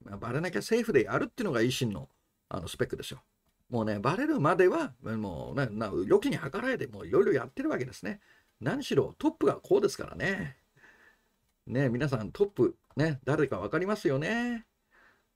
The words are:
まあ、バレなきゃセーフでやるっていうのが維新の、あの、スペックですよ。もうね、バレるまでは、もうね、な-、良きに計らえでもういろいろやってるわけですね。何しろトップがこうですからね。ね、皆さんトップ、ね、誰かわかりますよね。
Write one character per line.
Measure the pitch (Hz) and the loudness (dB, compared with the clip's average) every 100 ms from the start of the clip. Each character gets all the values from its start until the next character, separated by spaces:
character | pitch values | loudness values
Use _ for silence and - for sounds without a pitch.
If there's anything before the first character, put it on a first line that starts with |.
| - | -14
ま | |
あ、 | 98 | -10
バ | 110 | -4
レ | 131 | -4
な | 175 | -2
き | 101 | -4
ゃ | |
セ | - 226 | 0 0
ー | |
フ | 233 | 4
で | 151 | 4
や | 104 135 | 4 0
る | 262 | -2
っ | |
て | - | -2
い | 202 | -2
う | |
の | |
が | 120 | 2
維 | 120 | 2
新 | 131 120 | 2 -2
の、 | 98 - _ _ _ _ | -4 -10 _ _ _ _
あ | - | -8
の、 | - | -8
ス | - | -4
ペ | 120 | -4
ッ | |
ク | - | -4
で | |
す | - | -10
よ。 | 131 _ _ _ _ _ | -14 _ _ _ _ _
も | 120 | -2
う | 110 | -2
ね、 | 104 | 0
バ | 110 190 | 0 0
レ | 302 | 0
る | 285 | 2
ま | 147 180 | 2 6
で | 185 | 6
は、 | 311 285 - | 4 -2 -6
も | - 110 104 78 60 | -6 -4 -4 -6 -6
う | 107 | -2
ね、 | 127 | -2
な-、 | 104 110 90 98 | -2 -2 -2 4
良 | 208 | 4
き | 285 | 4
に | - | -2
計 | - 202 | -4 -4
ら | 254 | -4
え | 247 | -4
で | - | -6
も | 101 | -10
う | 87 | 0
い | |
ろ | 131 | 2
い | 220 | 4
ろ | |
や | 139 120 | 2 -2
っ | |
て | - | -6
る | 294 | -4
わ | 226 | -4
け | |
で | 123 | -6
す | - | -8
ね。 | 202 202 _ _ _ _ | -10 -10 _ _ _ _
何 | 120 254 - | -4 -4 0
し | - | 0
ろ | 101 - | 0 0
ト | 311 | -2
ッ | |
プ | - - | 2 0
が | - | 0
こ | - 185 | 2 2
う | |
で | - | 4
す | - | -2
か | - | -10
ら | 82 | -4
ね。 | 147 190 139 - _ _ - _ - _ _ _ _ _ - | -2 -2 -6 -10 _ _ -20 _ -20 _ _ _ _ _ -4
ね、 | 117 139 | 0 2
皆 | 123 147 | 2 0
さ | 123 | -2
ん | 101 | -4
ト | - 202 | 0 0
ッ | |
プ、 | - 104 - _ - | 4 2 2 _ -2
ね、 | 160 135 - | 0 0 0
誰 | 156 143 | 2 2
か | 98 | 0
わ | 101 | -2
か | 160 | -2
り | 185 | 0
ま | 208 | 0
す | 175 | 0
よ | 135 | 0
ね。 | 165 233 240 233 - _ _ _ _ _ _ | 0 -2 -2 -4 -10 _ _ _ _ _ _